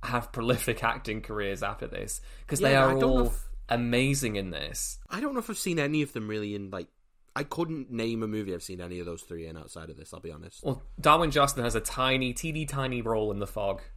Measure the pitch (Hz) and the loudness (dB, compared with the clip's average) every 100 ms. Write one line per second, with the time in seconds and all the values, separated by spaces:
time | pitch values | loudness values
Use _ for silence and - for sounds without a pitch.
0 | - 123 117 - 117 123 - 113 117 117 | -2 -2 -2 -4 2 2 2 2 2 0
1 | - 110 - 107 101 98 101 - 120 95 | -2 -6 -4 -4 -2 -2 -4 -4 -6 -6
2 | 101 - - - - 139 135 135 135 135 | -6 -8 -10 -14 -4 2 6 8 6 6
3 | 131 127 120 - - - - 120 120 120 | 6 6 6 2 -2 -8 -2 0 2 4
4 | 135 139 131 104 95 80 73 - - - | 4 2 0 -2 -2 -6 -6 -6 -6 -8
5 | - 180 285 262 226 214 - 165 143 156 | -8 -4 -2 -4 -4 -4 0 2 2 2
6 | 143 120 107 107 104 101 98 95 82 _ | 0 -2 -4 -4 -2 -4 -6 -8 -10 _
7 | _ _ _ - 147 - 165 160 131 120 | _ _ _ -6 -6 -2 -2 -4 -6 -2
8 | 113 113 113 107 101 87 - 92 87 90 | -2 0 -2 -2 -4 -6 -6 -10 -8 -8
9 | 87 82 - 85 82 80 78 - 80 78 | -8 -8 -10 -10 -10 -12 -14 -14 -14 -14
10 | 78 82 82 78 82 - - 131 - - | -14 -14 -12 -12 -16 -8 -4 -4 -6 0
11 | 147 156 170 143 139 135 120 113 107 - | 6 8 8 6 4 4 0 0 -2 0
12 | 131 131 127 123 165 156 151 139 131 123 | 2 2 0 -4 -4 -4 -4 -2 -2 -2
13 | 113 110 107 101 101 - 101 95 - | 0 2 2 0 -4 -2 -2 -2 -6